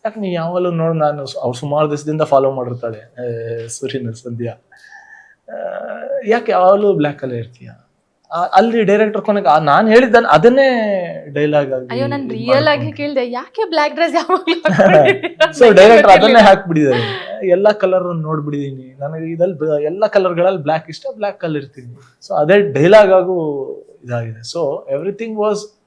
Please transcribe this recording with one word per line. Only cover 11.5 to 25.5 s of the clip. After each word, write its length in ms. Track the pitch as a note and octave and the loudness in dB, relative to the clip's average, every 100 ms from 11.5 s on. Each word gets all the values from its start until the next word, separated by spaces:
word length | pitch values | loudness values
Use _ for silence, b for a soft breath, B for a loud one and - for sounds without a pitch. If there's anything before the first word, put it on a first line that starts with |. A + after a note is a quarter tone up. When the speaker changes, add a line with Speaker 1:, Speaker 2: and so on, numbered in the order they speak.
| D3 C#3 | 0 -2
Speaker 1:
ಆಗಿ 140 | C3 B2+ | -6 -6
Speaker 2:
ಅಯ್ಯೋ, 200 | A#3+ C#4 | -6 -4
ನಾನ್ 160 | C#4+ | -6
Speaker 1:
ಇದ್ 100 | C4+ | -8
Speaker 2:
ರಿಯಲ್ 160 | A3 A#3 | -8 -2
ಆಗಿ 140 | C4 | 0
Speaker 1:
ಮಾಡ್ಕೊಂಡು. 340 | D4+ D4 G#3 - | 2 -2 -4 -8
Speaker 2:
ಕೇಳ್ದೆ, 340 | D4 C#4 B3 | -6 -6 -6
"ಯಾಕೆ 380 | A#3+ D4+ - G#4 | -8 -10 -8 -4
ಬ್ಲ್ಯಾಕ್ 240 | D#4+ D4 | -2 -2
ಡ್ರೆಸ್ 220 | C4 E4+ | -2 -2
ಯಾವಾಗ್ಲೂ 460 | D#4+ E4+ F#4 - E4+ | -2 -2 -2 -2 -2
Speaker 1:
<laughs> 120 | - | 0
Speaker 2:
ಹಾಕ್ಕೊಂಡಿದ್ದೀರಿ?" 600 | D#3+ F#3+ F3 C3+ - - | 2 6 6 4 0 -6
Speaker 1:
So 260 | - D#4+ C#4+ | -2 -2 4
ಡೈರೆಕ್ಟರ್ 300 | A#3+ G3 G#3 | 6 8 8
ಅದನ್ನೇ 140 | A#3 | 8
Speaker 2:
ಗೊತ್ತಿಲ್ಲ. 340 | G3+ F#3+ - A#3 | 8 6 6 6
Speaker 1:
ಹಾಕ್ಬಿಟ್ಟಿದ್ದಾರೆ, 1000 | G3+ G3 F#3 D#3+ C#3+ B2 A2+ - - - F#3+ | 6 6 2 0 0 0 -4 -8 -12 -8 0
"ಎಲ್ಲಾ 220 | F3 G#3 | 2 2
ಕಲರ್ 440 | G#3 F#3+ F#3 F3 | 0 0 -2 -2
ನೋಡ್ಬಿಟ್ಟಿದೀನಿ, 840 | E3+ D#3 D#3 D3 C#3+ C#3 C3 C3 C3+ | -8 -6 -6 -6 -8 -10 -12 -20 -14
ನನಗೆ 320 | C#3+ D#3+ D#3+ | -12 -10 -10
ಇದಲ್ಲಿ 260 | E3 F#3 D#3+ | -2 -4 -2
ಬ-, 240 | D#3 D3 | -4 -2
ಎಲ್ಲಾ 260 | D3+ F#3 G#3+ | -4 -2 0
ಕಲರ್ಗಳಲ್ಲಿ 540 | G#3 F#3 E3+ F3+ F#3+ | 0 0 0 -2 -2
ಬ್ಲ್ಯಾಕ್ 280 | D3 D#3+ D#3+ | -4 -4 -6
ಇಷ್ಟ, 160 | D#3 C4+ | -14 -14
ಬ್ಲ್ಯಾಕ್ 280 | A3 G3+ G3 | -8 -8 -6
ಅಲ್ಲಿ 160 | E3+ D3+ | -8 -8
ಇರ್ತೀನಿ." 340 | C3+ C3+ A#2+ A#2+ b _ - | -10 -20 -20 -20 b _ -6
So 60 | F#3 | -2
ಅದೇ 340 | D3+ G3+ F3 | 2 2 2
ಡೈಲಾಗ್ 400 | C#3 E3 G#3+ G3+ | 0 6 6 8
ಆಗು 760 | F#3 F#3 F3+ D#3 C#3+ C3+ - _ _ | 4 2 -4 -4 -8 -10 -14 _ _
ಇದಾಗಿದೆ. 340 | B2 A#2+ A2+ A2 | -8 -8 -8 -14
So 480 | A#2 E3+ D3 C#3+ - C#3 | -12 -6 -4 -6 -8 -6
everything 400 | F#3 G3+ A3+ G#3+ | -6 -8 -10 -4
was 180 | G#3+ | -4